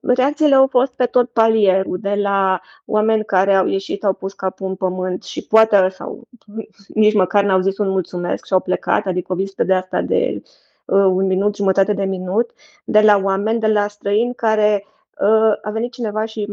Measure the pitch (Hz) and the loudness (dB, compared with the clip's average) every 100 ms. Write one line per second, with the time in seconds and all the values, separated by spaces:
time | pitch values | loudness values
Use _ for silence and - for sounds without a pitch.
0 | - 247 285 294 311 269 269 254 269 _ | 0 0 0 0 2 4 4 2 0 _
1 | 240 247 247 - 226 226 202 190 190 185 | 0 0 0 2 2 4 2 2 -2 -4
2 | 196 202 196 196 190 185 - - - 214 | -2 -2 0 0 0 -2 -6 -20 -4 0
3 | 220 220 214 185 196 196 196 196 - 202 | 2 0 2 0 2 2 2 -2 -4 -4
4 | 208 190 196 - 190 - 190 190 185 185 | -2 -2 -6 -6 -8 -6 -8 -4 -4 -4
5 | 185 185 - - - 220 220 208 185 190 | -4 -6 -6 -10 0 2 4 4 2 -2
6 | - - - - - 214 - _ 196 - | -10 -10 -14 -20 -12 -10 -10 _ -8 0
7 | 214 208 185 208 202 190 185 190 196 190 | 2 2 2 0 2 0 0 -2 -2 -2
8 | 175 180 175 196 - 185 185 185 - 190 | -4 -6 -4 -6 -2 -2 -2 -6 -2 -2
9 | - 180 - 180 196 - 185 185 185 180 | -2 -6 -4 -4 -4 -4 0 0 -2 -6
10 | 185 180 - 208 _ _ _ _ - 196 | -2 -2 -2 -4 _ _ _ _ -2 2
11 | 196 185 190 185 202 208 196 190 196 202 | 2 2 0 0 -2 0 0 2 0 0
12 | 190 190 185 202 233 _ - _ - 208 | -2 -4 -4 -2 -4 _ -20 _ 0 2
13 | 214 202 190 190 208 233 220 208 208 - | 4 2 0 -2 -2 -2 0 0 -2 -6
14 | 202 202 240 247 226 214 214 208 - _ | -2 0 -2 -2 -2 2 2 0 -4 _
15 | _ - 202 220 220 - - 214 240 254 | _ -4 0 2 2 0 -4 -4 -6 -4
16 | 226 208 220 220 208 | -6 -4 -4 -4 -6